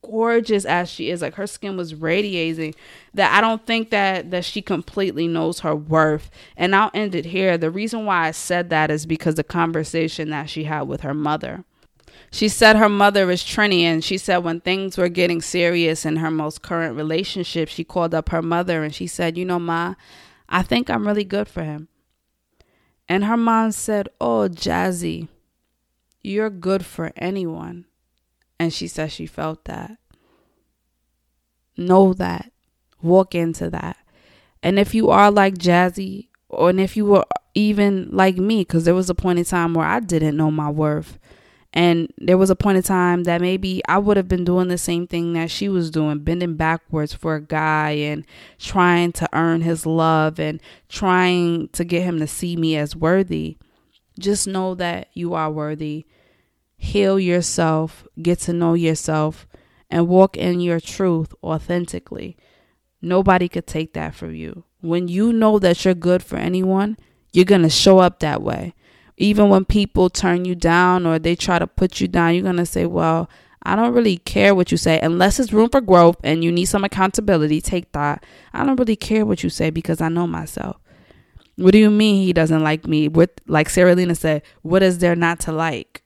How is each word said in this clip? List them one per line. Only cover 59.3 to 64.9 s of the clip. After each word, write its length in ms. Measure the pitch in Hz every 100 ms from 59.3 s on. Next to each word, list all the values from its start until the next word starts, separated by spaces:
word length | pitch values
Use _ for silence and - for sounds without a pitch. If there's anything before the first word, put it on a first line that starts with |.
| 160 - - _ _ _
and 180 | 170 170
walk 280 | 185 190 -
in 240 | 180 175
your 180 | 175 165
truth 560 | - - 190 165 160 -
authentically. 920 | - 160 - 175 175 - - - - 170 _ _ _ _ _ _
Nobody 480 | 165 180 196 185 180
could 180 | - -
take 280 | 156 160
that 200 | 160 156
from 200 | - 165
you. 300 | 160 156 175 - _
When 260 | 170